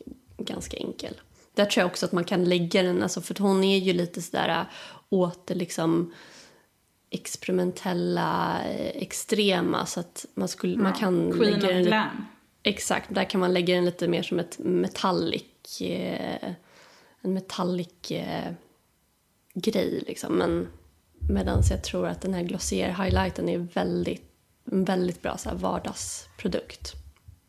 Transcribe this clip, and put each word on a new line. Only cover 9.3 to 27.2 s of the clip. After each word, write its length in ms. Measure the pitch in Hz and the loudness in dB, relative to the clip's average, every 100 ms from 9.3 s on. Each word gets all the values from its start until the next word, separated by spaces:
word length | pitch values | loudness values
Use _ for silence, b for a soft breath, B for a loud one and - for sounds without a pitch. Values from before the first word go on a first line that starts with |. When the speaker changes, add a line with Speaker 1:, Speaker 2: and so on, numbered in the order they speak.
| 208 202 180 180 - 165 | 2 4 4 2 0 -2
Speaker 1:
så 140 | - | -4
att 260 | 170 - - | -8 -10 -10
man 140 | - 185 | -4 -4
skulle, 280 | - 180 180 | -2 -2 2
man 140 | 196 | 2
Speaker 2:
Ja, 60 | 185 | 2
Speaker 1:
kan 320 | 202 180 170 | 2 2 2
Speaker 2:
Queen 60 | 180 214 | 4 4
Speaker 1:
lägga 40 | 202 | 4
Speaker 2:
of 60 | |
Speaker 1:
den 160 | 196 180 | 4 4
lite 100 | 214 | 4
Speaker 2:
Glam. 380 | 214 196 - - - _ _ | 4 2 -4 -12 -16 _ _
Speaker 1:
Exakt, 520 | 208 202 - 190 - | -2 0 0 -2 0
där 100 | 202 | -2
kan 160 | 196 190 | 0 2
man 120 | 180 | 2
lägga 200 | 185 175 | 4 4
den 100 | 180 | 4
lite 240 | 175 175 170 | 2 2 0
mer 140 | - | 0
som 160 | - 180 | 0 -2
ett 200 | 170 - | -2 -4
metallic, 1200 | - 180 185 - 190 175 165 - - _ - - | 0 2 0 0 0 2 0 -2 -6 _ -16 -8
eh, 680 | 185 175 185 - - - - 175 B B B B B _ | -6 -4 -4 -6 -6 -6 -8 -10 B B B B B _
en 140 | 185 | -4
metallic, 760 | 190 190 - 180 180 180 _ - | -4 -4 -4 -2 -2 -6 _ -8
eh, 420 | 160 - 170 175 170 - _ _ _ _ _ _ _ _ | -6 -4 -6 -6 -10 -16 _ _ _ _ _ _ _ _
grej, 500 | - - - - - - | -6 -2 0 0 -2 -6
liksom. 260 | - - | -8 -2
Men 340 | 185 175 170 - - _ _ _ _ - | 0 2 0 -4 -10 _ _ _ _ 0
medans 400 | 196 185 - - | 0 2 4 4
jag 140 | 190 | 2
tror 220 | - 180 175 | -2 -2 -2
att 120 | 175 | -2
den 140 | 190 | -2
här 80 | 185 | -2
Glossier 460 | 175 190 - 190 185 180 | -2 -4 -2 0 0 0
highlighten 460 | 185 185 190 180 175 | 2 4 2 0 -2
är 100 | 175 | -2
väldigt, 720 | 175 185 180 175 175 180 - _ _ _ - | -2 -2 0 0 -2 -4 -10 _ _ _ -2
en 120 | 196 | 2
väldigt 380 | 190 185 180 175 | 2 2 0 -2
bra 140 | - - | -4 -4
så 120 | - | -6
här 80 | 180 | -4
vardagsprodukt. 1400 | 185 170 - - - - - - 202 - - - - - - - | -2 -2 -4 -6 -8 -10 -14 -6 -2 -2 -4 -12 -14 -14 -18 -20